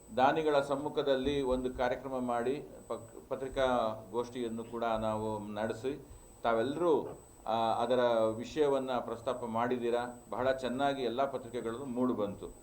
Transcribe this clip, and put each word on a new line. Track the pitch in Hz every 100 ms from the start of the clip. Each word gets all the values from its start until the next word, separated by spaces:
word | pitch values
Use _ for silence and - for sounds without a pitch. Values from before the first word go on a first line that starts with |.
| - 110
ದಾನಿಗಳ | 135 160 151 139
ಸಮ್ಮುಖದಲ್ಲಿ | 143 139 147 147 139 131 135 143
ಒಂದು | 127 127 127
ಕಾರ್ಯಕ್ರಮ | 127 123 - 135 131
ಮಾಡಿ | 123 120 123 151 - - -
ಪಕ್-, | 110 - - -
ಪತ್ರಿಕಾಗೋಷ್ಠಿಯನ್ನು | 127 135 135 131 123 110 110 - 117 120 127 117 113
ಕೂಡ | 113 117
ನಾವು | 117 110 110 107 110 107 104
ನಡೆಸಿ, | 104 110 - 131 147 - - - -
ತಾವೆಲ್ಲರೂ, | 117 113 131 151 175 131 78 - - - -
ಆ, | 113 113
ಅದರ | 110 117 127 120 113 110 110
ವಿಷಯವನ್ನ | 123 156 143 135 131
ಪ್ರಸ್ತಾಪ | 123 - 113 131 123
ಮಾಡಿದ್ದೀರಾ. | 120 113 123 123 117 120 123 - -
ಬಹಳ | 104 131
ಚೆನ್ನಾಗಿ | 131 123 127 143 135
ಎಲ್ಲ | 120 120 135
ಪತ್ರಿಕೆಗಳಲ್ಲೂ | 127 117 120 113 117 139
ಮೂಡಿಬಂತು. | 120 127 107 98 92 85 -